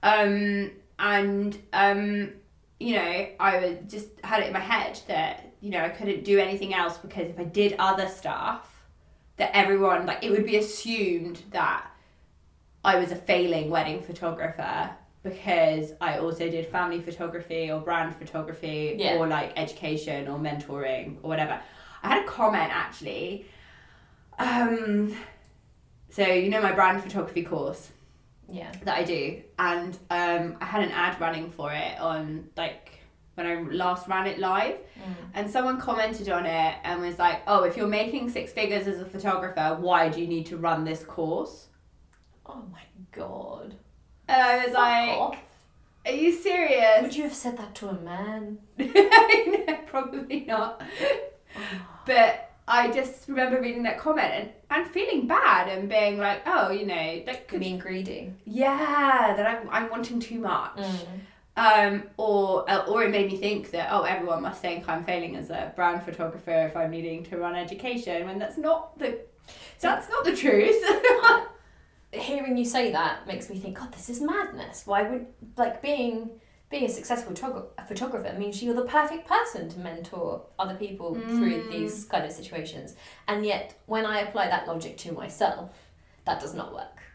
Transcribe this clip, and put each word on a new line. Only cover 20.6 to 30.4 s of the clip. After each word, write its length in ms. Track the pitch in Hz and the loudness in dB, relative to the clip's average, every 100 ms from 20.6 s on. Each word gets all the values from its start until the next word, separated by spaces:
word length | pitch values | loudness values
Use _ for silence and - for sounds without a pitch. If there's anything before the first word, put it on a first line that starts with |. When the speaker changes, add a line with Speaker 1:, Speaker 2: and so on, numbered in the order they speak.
| 143 139 135 131 151 151 | -8 -6 -4 -4 -6 -12
Speaker 1:
or 60 | 160 | -4
whatever. 300 | 160 156 - - - - - | -2 -2 -4 -8 -20 -20 -10
I 60 | - | 0
had 160 | 320 | 0
a 20 | 392 | 0
comment, 440 | - 220 202 160 | 2 4 4 0
actually. 720 | 165 - - - 98 180 202 - - - - - - - _ _ - | -2 -6 -8 -10 -6 -6 -8 -12 -20 -20 -20 -20 -20 -20 _ _ -4
Um, 760 | 247 240 240 226 220 208 208 - - - - _ _ _ _ _ - | 0 4 4 2 2 2 2 -2 -14 -20 -20 _ _ _ _ _ -18
so, 160 | - 190 | 0 4
you 220 | 185 190 | 4 4
know 120 | 214 | 4
my 100 | 208 | 2
brand 300 | 185 185 196 | 6 6 4
photography 400 | - 202 165 175 | -2 -4 -4 -4
course 480 | 170 160 139 - - - - - _ _ - | -4 -4 -4 -6 -14 -20 -20 -20 _ _ -16
Speaker 2:
Yeah. 240 | 180 - - | -14 -12 -10
Speaker 1:
that 120 | 202 - | -4 -2
I 80 | |
do, 380 | 175 165 139 170 - - | 0 -2 -2 -6 -14 -2
and, 380 | 180 175 175 175 - | 0 0 -4 -10 -4
um, 460 | 175 175 170 | -2 0 0